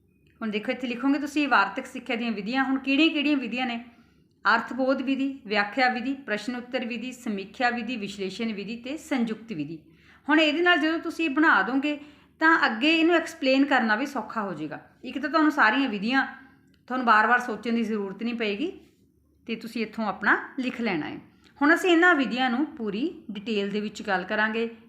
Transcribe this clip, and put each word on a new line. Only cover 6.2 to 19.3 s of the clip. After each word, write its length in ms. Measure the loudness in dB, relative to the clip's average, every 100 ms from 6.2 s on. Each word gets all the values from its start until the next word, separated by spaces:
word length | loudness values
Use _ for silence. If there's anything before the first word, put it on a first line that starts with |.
| -4 -4 -4 -8
ਉੱਤਰ 280 | -6 -6
ਵਿਧੀ, 280 | -4 -6 -8
ਸਮੀਖਿਆ 580 | -8 -6 -6 -8 -2 0
ਵਿਧੀ, 260 | 0 -6 -6
ਵਿਸ਼ਲੇਸ਼ਣ 560 | -8 -8 -8 -4 -6
ਵਿਧੀ 240 | -6 -8 -10
ਤੇ 200 | -10 -10
ਸੰਯੁਕਤ 560 | -4 -2 -2 -4 -8
ਵਿਧੀ। 260 | -8 -6 -10 -16 _ _ _ 2
ਹੁਣ 120 | 4
ਇਹਦੇ 220 | 4 4
ਨਾਲ 160 | 4 4
ਜਦੋਂ 200 | 2 -2
ਤੁਸੀਂ 260 | -4 -4
ਇਹ 60 | -2
ਬਣਾ 320 | 2 4 4
ਦੋਗੇ, 380 | 2 0 -2 -4 -10 -20 _ _
ਤਾਂ 280 | 4 4 2
ਅੱਗੇ 320 | 2 2 4
ਇਹਨੂੰ 180 | 4 4
ਐਕਸਪਲੇਨ 480 | 0 -2 2 4
ਕਰਨਾ 320 | 4 2 2 0
ਵੀ 100 | -2
ਸੌਖਾ 360 | -6 -6 -6
ਹੋ 100 | -6
ਜਾਏਗਾ। 260 | -8 -10 -10 -16 _
ਇੱਕ 140 | -12 -8
ਤਾਂ 120 | 0
ਤੁਹਾਨੂੰ 220 | 4 4
ਸਾਰੀਆਂ 360 | 6 4 4 0
ਵਿਧੀਆਂ, 380 | -2 0 0 0 -8 -20 _ _ _ -8
ਤੁਹਾਨੂੰ 200 | -2 4
ਬਾਰ-ਬਾਰ 340 | 4 6 2
ਸੋਚਣ 320 | 2 -6 -2
ਦੀ 100 | 0
ਜ਼ਰੂਰਤ 400 | 0 -2 -4 -6
ਨਹੀਂ 120 | -6
ਪਏਗੀ 460 | -2 -2 -2 -6 -8 -20 _ _ _ _